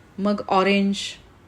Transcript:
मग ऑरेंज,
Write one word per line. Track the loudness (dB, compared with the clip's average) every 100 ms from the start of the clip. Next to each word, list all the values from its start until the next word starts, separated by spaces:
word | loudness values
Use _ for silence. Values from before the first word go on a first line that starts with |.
| -20 -6
मग | -4 -2 0
ऑरेंज, | 2 2 2 2 -2 -6 -12 -20 -20